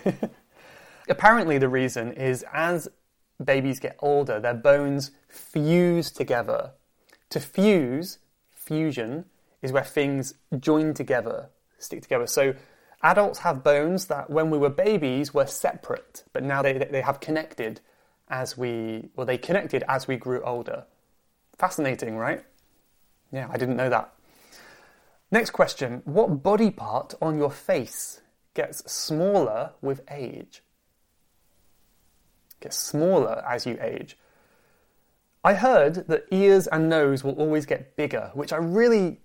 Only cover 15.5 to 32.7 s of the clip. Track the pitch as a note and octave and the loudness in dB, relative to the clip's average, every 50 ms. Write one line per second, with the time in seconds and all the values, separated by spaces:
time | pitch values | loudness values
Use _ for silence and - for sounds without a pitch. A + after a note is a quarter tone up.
15.5 | - - - C3+ - - - - - - - _ - - - _ - - B2+ C#3 | -2 -4 -4 -4 -4 -4 -8 -8 -8 -8 -10 _ -20 -20 -18 _ -8 -6 -4 -2
16.5 | C#3 C#3 C3+ C3+ C3 C3 C#3 C3+ C#3+ C3+ B2 C3+ C3 - - - D#3 D#3 D#3+ D#3 | 0 0 2 0 0 0 -2 -2 -2 -2 0 0 -2 -2 -2 -4 -4 -4 -4 -6
17.5 | - - A#2 A2 G#3+ - _ _ _ _ _ _ _ _ _ - C3+ C3 C3 B2+ | -10 -8 -8 -8 -8 -12 _ _ _ _ _ _ _ _ _ -8 -6 -6 -6 -6
18.5 | - B2+ B2 A#2+ A#2 A2+ A2+ A2+ A2 A2 - - - - B2+ B2+ B2+ B2 - - | -6 -6 -6 -4 -4 -4 -6 -6 -8 -10 -12 -12 -10 -8 -4 -4 -4 -4 -2 -2
19.5 | F3 G3+ E3 D3 - D#3+ - - C3+ C3+ - - C3 A#2 - B2+ B2 B2+ - B2 | -2 -2 -2 -2 -4 -4 -2 0 -2 -2 -2 -4 -6 -6 -4 -4 -4 -4 -4 -6
20.5 | B2 A#2+ A2+ - - - - _ _ _ _ _ _ _ _ _ _ _ _ _ | -6 -6 -6 -8 -10 -10 -12 _ _ _ _ _ _ _ _ _ _ _ _ _
21.5 | _ - F#3+ F3+ - - D3 C3 B2 - B2+ A2+ A2 A2+ A2+ C#3 E3+ - - _ | _ -2 -2 -2 0 -2 -2 -2 -2 -4 -6 -8 -6 -4 -4 -4 -4 -6 -10 _
22.5 | _ _ _ _ _ _ _ _ _ _ _ _ _ _ _ - C#3 C3+ B2+ A2+ | _ _ _ _ _ _ _ _ _ _ _ _ _ _ _ -12 -10 -10 -10 -6
23.5 | B2+ A#2+ B2+ B2+ B2+ A#2+ C3 B2+ A#2+ A2 - - _ _ _ _ _ _ _ _ | -4 -4 -2 -2 0 0 0 0 0 0 -2 -4 _ _ _ _ _ _ _ _
24.5 | - - - - - - _ _ _ _ _ _ _ _ _ - F3+ A3+ A3+ - | -20 -20 -20 -20 -20 -20 _ _ _ _ _ _ _ _ _ 0 0 0 0 0
25.5 | - - E3+ - - - C#3 A#2+ A#2+ C3 - B2 D3 G#3 A3 - D3+ C3+ C#3 F#3 | 2 2 2 2 2 -6 -6 -6 -6 -8 -8 -2 2 2 2 2 2 0 2 2
26.5 | G#3 G#3 A3+ G3+ - - A2 G#2+ G#2+ C3 - - - - D#3+ D#3+ D#3 D3+ C#3+ C#3 | 4 4 4 2 2 -2 -8 -4 -4 -4 -4 -6 -8 -4 -4 -2 0 0 0 -2
27.5 | C#3 - - - F#3+ D3+ A#2 - - - - - - - _ _ _ _ _ _ | -2 -4 -2 0 0 0 0 -4 -8 -12 -12 -12 -14 -18 _ _ _ _ _ _
28.5 | - - D3 - D3+ - - - - - - - D#3 D#3 F3 G3 G3+ F#3+ C#3+ A2 | -6 -6 -6 -6 -6 -14 -12 -10 -10 -8 -6 -4 -2 0 2 4 4 4 2 2
29.5 | G#2+ A2+ D3 D#3 - - - C#3 C#3 C#3 - - C#3+ D3 B2+ - - - - _ | 0 -4 -4 -6 -8 -8 -6 -6 -6 -6 -8 -16 -14 -12 -12 -12 -12 -14 -16 _
30.5 | - - _ _ _ _ _ _ _ _ _ _ _ _ _ _ _ _ _ _ | -20 -20 _ _ _ _ _ _ _ _ _ _ _ _ _ _ _ _ _ _
31.5 | _ _ _ _ _ _ _ _ _ _ _ _ _ _ _ _ _ _ _ _ | _ _ _ _ _ _ _ _ _ _ _ _ _ _ _ _ _ _ _ _
32.5 | - _ - - | -20 _ -14 -10